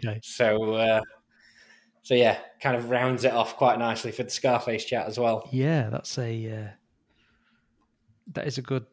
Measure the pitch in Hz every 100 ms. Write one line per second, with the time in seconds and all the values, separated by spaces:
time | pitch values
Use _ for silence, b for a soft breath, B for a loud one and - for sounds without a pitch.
0 | 117 107 - - 117 110 110 110 113 110
1 | 110 - _ b b b b b b _
2 | - 127 113 101 - - 139 120 117 123
3 | 127 123 123 117 110 - 131 113 117 110
4 | 117 104 113 - 135 120 120 110 - 117
5 | 87 107 120 110 - 131 139 160 110 -
6 | - - 117 113 110 110 104 - _ _
7 | _ _ _ _ _ _ _ _ _ _
8 | _ _ - 151 147 131 127 131 117